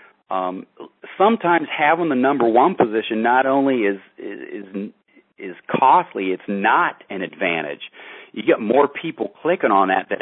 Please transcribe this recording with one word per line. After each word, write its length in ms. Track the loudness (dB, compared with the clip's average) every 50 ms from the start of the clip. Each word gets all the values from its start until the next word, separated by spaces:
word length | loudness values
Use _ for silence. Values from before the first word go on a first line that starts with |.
| -20 -20 _ _ _ _
Um, 360 | -6 -4 -4 -4 -6 -8 -12 -16 _ _ -20 -20 _ _ -20 -20 0
sometimes 520 | 2 4 4 4 2 2 2 2 2 0 -2 -4
having 360 | 0 2 2 2 2 0 0
the 40 | 0
number 320 | 2 2 2 2 2 2
one 280 | 4 4 6 4 4 4
position 480 | 2 0 0 0 -2 -2 -2 -4 -2 0
not 240 | 2 2 2 2
only 380 | 2 2 2 2 2 0 2 0
is, 160 | 0 -2 -2 -8 -16 _ -16
is, 760 | -14 -14 -12 -12 -14 -14 -14 -14 -14 -10 -10 -10 -10 -10 -12 _ _ _ _ _ _ _ _ _
is 180 | -14 -14 -14 -14 _ -6
costly, 540 | -2 2 4 4 4 4 2 0 -6 -6 -4
it's 160 | -4 -4 -4 -4
not 580 | -6 -6 -2 0 2 2 2 0 0 -4 -8 -16 _
an 140 | -10 -8 -8
advantage. 580 | -10 -8 -4 -4 -2 -2 -2 -4 -6 -10 -12 -14 -20 -20 -20 -20 -20 -20 -20 -20 -16 -14
You 100 | -6 0
get 180 | 0 0 0
more 260 | 0 0 2 2 2
people 460 | 2 0 -6 -10 -10 -8 -8 -10 -10 -10 -8
clicking 300 | -4 -2 -2 0 0 2
on 180 | 4 4 4 4
that 200 | 2 -2 -2 -4
that 100 | -6 -6